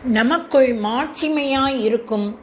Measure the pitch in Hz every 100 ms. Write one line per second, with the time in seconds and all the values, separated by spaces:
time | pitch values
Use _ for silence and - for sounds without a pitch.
0 | 262 214 233 330 330 285 262 233 208 233
1 | 302 - 311 302 277 269 269 269 214 226
2 | 233 214 208 214